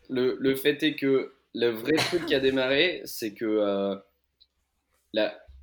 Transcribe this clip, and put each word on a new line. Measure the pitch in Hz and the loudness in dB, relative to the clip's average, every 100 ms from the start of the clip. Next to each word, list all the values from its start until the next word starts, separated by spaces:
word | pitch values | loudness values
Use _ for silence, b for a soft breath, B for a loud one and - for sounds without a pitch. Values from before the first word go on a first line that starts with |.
| - | -6
le, | 127 127 107 | 0 0 2
le | 135 135 | 0 2
fait | 151 143 | 0 0
est | 156 143 | -2 0
que | 139 135 - - _ 117 | 2 2 0 -10 _ -2
le | 120 | 0
vrai | 110 120 156 | 0 0 0
truc | - 175 160 | 0 -2 0
qui | 139 | 0
a | |
démarré, | 135 131 131 139 180 147 - | 2 2 2 2 2 -2 -10
c'est | - 110 | -8 -8
que, | 101 110 | -6 -2
euh, | 107 101 98 98 98 - _ _ _ _ _ _ _ _ _ _ | 0 2 0 -2 -4 -10 _ _ _ _ _ _ _ _ _ _
la, | 110 104 - - - | 0 0 -2 -16 -20